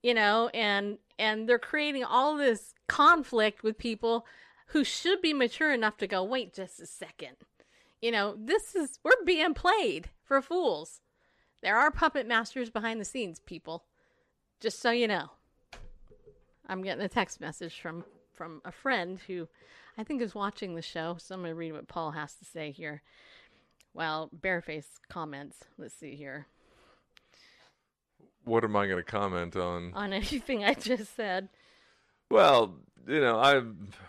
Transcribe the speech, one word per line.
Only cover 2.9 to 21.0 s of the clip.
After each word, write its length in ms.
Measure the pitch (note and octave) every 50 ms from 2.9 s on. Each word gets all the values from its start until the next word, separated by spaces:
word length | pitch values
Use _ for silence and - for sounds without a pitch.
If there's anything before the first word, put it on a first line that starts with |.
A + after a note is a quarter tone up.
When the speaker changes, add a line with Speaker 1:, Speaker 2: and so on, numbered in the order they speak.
| - - C#4+ D#4 E4+ E4 C4+ - - A3+ G#3+ G#3+ G#3 - -
Speaker 1:
with 160 | A3 G#3+ -
people 480 | - A#3+ A3+ G#3 - A3+ A#3 A#3 A3+ - - - - - _ _ - _
who 160 | - D#4 C#4
should 360 | - - - - E4+ G4 F#4+ F4+
be 100 | D#4+ D4+
mature 400 | C#4 B3+ A#3 - - D#4+ D4+ C#4
enough 240 | A#3+ A3 G#3+ G#3+ _
to 80 | A3
go, 160 | F#3 G3+ F#3+ F#3
"Wait 300 | G3+ B3+ C4 A#3 F3+ _
just 280 | - F#3+ F3+ - -
a 60 | E3
second. 500 | E3 - - F#3 - - - D#3+ B2+ C3 _ - _ _ _ - _ _ _ _ _ _ _ -
You 80 | A#3
know, 240 | A#3 G#3+ G3+ G#3 G3+ G#3+
this 360 | G#3+ A3+ F4 A4 - - -
is, 240 | F#4 D#4 C4+ - - _
we're 220 | D#4 G4 B4+ F#4
being 300 | E4 F#4 D#4 D#4 F4+ D4+
played 560 | - - F4+ G#4 A4+ F4+ A3+ D3 D#3+ F3 - - _ _
for 180 | _ C#4 C4+ C4
fools." 580 | - E4 F#4 F4+ B3+ F3+ D3 D#3 - - - _ _ _ _ _ _ _ _ _ _ _ _ -
There 140 | - G#3
are 140 | A3+ C#4+ D4+
puppet 360 | C#4+ - E4+ D#4 - D4 B3
masters 440 | A3 B3 A3+ A3+ - - C4+ B3 A3+
behind 300 | - A3 G#3 A3+ A3+ A3+
the 40 | G3+
scenes, 360 | - - C4+ A3+ F#3 D#3+ -
people. 440 | _ - F3+ D#3+ _ D#3+ D#3+ E3+ _ _ _ _ _ _ _ _ _ _ _ _ _ _ _ _
Just 200 | - A3 - -
so 100 | - A#3+
you 180 | A#3 A#3+ A#3+ A3
know. 220 | G#3 F3 D#3+ D#3 - _ _ _ _ _ _ _ - - - - - - - - - _ _ - - _ _ _ _ _ _ -
I'm 120 | F#3+ F#3 F#3
getting 200 | F#3+ E3 B2 G3+
a 60 | A3+
text 320 | - B3 G3 - - -
message 400 | D#3+ D3+ D3+ - - - - -
from, 240 | - E3+ D#3+ E3+ F3+ - _ _ _ _ _
from 260 | - E3+ E3 E3 D#3 _
a 80 | F3+
friend 480 | - - - C4+ C4 G#3+ F3 F3 F#3 F#3 -
who 220 | - F#3 F3+ E3 D#3+ _ _ _ _ - - - - _
I 80 | - A3
think 160 | - D4+ C4
is 140 | A#3+ G3+ -
watching 400 | G#3+ G3+ G3+ G#3 - - F#3+ E3+
the 80 | E3 E3
show, 340 | - - E3+